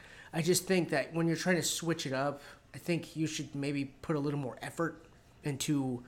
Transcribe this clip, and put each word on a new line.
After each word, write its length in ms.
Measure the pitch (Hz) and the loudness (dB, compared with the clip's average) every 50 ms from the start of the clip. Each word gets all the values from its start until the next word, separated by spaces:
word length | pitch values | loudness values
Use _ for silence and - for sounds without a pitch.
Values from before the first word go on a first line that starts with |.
| - - - - - - - | -20 -20 -20 -20 -14 -6 -2
I 80 | 160 | 0
just 240 | 151 170 180 180 - | 4 4 4 4 4
think 240 | - 190 180 160 - | 4 4 4 4 4
that 240 | 160 139 127 - 160 | 2 0 0 0 0
when 140 | 165 165 165 | 2 2 4
you're 80 | 160 | 2
trying 220 | 160 - 185 185 165 | 2 2 2 2 4
to 60 | 139 | 2
switch 440 | - - - 170 165 165 165 - 139 | 0 0 0 0 0 0 0 0 -2
it 60 | 131 | 0
up, 280 | 131 139 143 143 143 - - - - - - - | 0 0 0 0 -2 -6 -16 -20 -20 -20 -16 -14
I 60 | 135 | -6
think 360 | - - 175 160 165 - - | -2 0 0 0 -2 -4 -4
you 120 | 151 160 151 | -2 -2 -2
should 260 | - - 147 - - | -2 -4 -6 -6 -4
maybe 320 | 143 139 143 147 139 139 | -4 -2 0 0 0 -2
put 300 | 139 - - - - 147 | -4 -6 -8 -2 0 0
a 40 | 143 | 2
little 200 | 139 147 143 147 | 2 0 0 0
more 180 | 139 120 110 - - | -2 -4 -6 -8 -10
effort 420 | 135 - - 165 160 - - - - - - - - - - - | -8 -4 -2 -2 -2 -2 -6 -14 -20 -20 -20 -20 -20 -16 -8 -6
into, 600 | 151 139 120 - - 151 139 135 131 123 120 - | -4 -4 -2 0 2 2 2 2 2 0 -2 -6